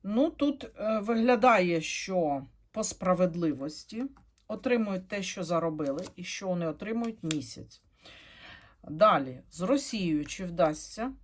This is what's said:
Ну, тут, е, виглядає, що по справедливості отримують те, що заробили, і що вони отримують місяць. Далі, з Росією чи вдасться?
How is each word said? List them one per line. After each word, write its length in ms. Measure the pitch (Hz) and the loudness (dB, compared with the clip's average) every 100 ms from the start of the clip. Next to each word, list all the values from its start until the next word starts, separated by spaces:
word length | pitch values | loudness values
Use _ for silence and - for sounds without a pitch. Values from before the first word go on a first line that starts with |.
Ну, 260 | 196 220 320 | 0 2 2
тут, 340 | - 285 277 | 2 -2 -2
е, 360 | 233 - 214 220 | -10 -6 -2 -2
виглядає, 800 | 202 233 240 240 247 214 180 165 | 0 2 4 6 6 6 4 0
що 640 | 156 - - 185 151 139 135 _ _ | -2 -8 -2 0 0 -2 -6 _ _
по 120 | 220 | -2
справедливості 1200 | 214 - 185 180 180 170 165 135 143 - - 220 269 - _ _ - | -2 0 0 2 2 2 -2 -2 -6 -10 -10 -8 -8 -10 _ _ -10
отримують 600 | 214 254 240 208 190 185 | -6 0 0 0 -4 -4
те, 160 | 202 | -6
що 200 | 185 196 | -6 -6
заробили, 640 | 165 170 165 156 143 139 151 | -2 0 0 -2 -4 -4 -8
і 80 | - | -12
що 240 | 180 - 190 | -12 -8 -4
вони 200 | 180 165 | -2 -4
отримують 560 | 151 208 226 233 220 | -6 -6 -4 -4 -6
місяць. 580 | 160 156 120 - - - _ _ - - - - - - - _ | -4 -4 -6 -14 -16 -20 _ _ -20 -20 -20 -20 -20 -20 -20 _
Далі, 580 | - 156 214 165 131 127 - | -12 4 6 6 0 -10 -16
з 100 | - | -6
Росією 640 | 185 277 - 220 175 151 | 0 2 2 -2 0 0
чи 200 | 147 - | -2 -8
вдасться? 680 | 185 170 160 156 - - 240 269 | -8 2 2 2 -4 -4 -8 -8